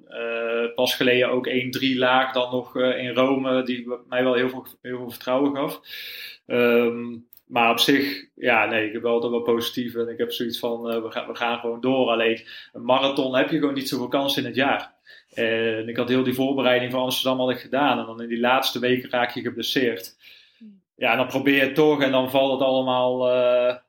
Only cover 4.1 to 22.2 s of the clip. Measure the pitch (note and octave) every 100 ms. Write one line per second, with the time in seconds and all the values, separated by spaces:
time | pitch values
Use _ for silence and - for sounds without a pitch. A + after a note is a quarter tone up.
4.1 | B2 C3 B2 B2+ B2+ A2+ - B2 B2 B2
5.1 | A#2+ - C3 C#3+ C#3 G#2 - - - -
6.1 | - - - - - A#2+ A#2+ A#2+ A#2 A#2+
7.1 | A#2 - _ - B2 A#2 A#2 - C#3 C#3
8.1 | - - - B2+ A2+ G#2+ A2+ G#2+ A#2 A#2
9.1 | A#2 A#2+ A#2 A#2 A#2 A2+ - A#2+ A#2 A#2
10.1 | A#2 A#2 - A#2+ A2+ A#2+ A#2 A#2 A2+ A2
11.1 | A#2+ A#2 A2+ A#2 A#2 A#2 A#2 C3 C3 A#2+
12.1 | A2+ A2+ A2+ - - - A2+ A#2 C3 C#3
13.1 | C#3+ C3 B2+ D#3 D#3+ C#3 C3+ C3 C3 B2
14.1 | C#3+ C#3 C#3 A#2+ A2+ C3+ G#2 - _ _
15.1 | - _ - A2+ A2+ A2+ A2 A#2 A#2+ A#2+
16.1 | B2+ B2 B2 C3 C3+ B2+ B2 B2 B2+ B2+
17.1 | C3 B2+ C3 B2+ B2 A#2 B2+ C#3+ A#2 A2+
18.1 | A2+ A#2+ A#2 B2 C3+ - A#2+ B2 B2+ -
19.1 | B2 A#2+ - A#2 A#2 A2+ C#3+ A#2+ G#2 -
20.1 | _ - - _ _ A2 G2 _ - B2
21.1 | A#2 B2+ C3 C3+ C#3 C3+ D3 D3+ C#3+ C3
22.1 | B2+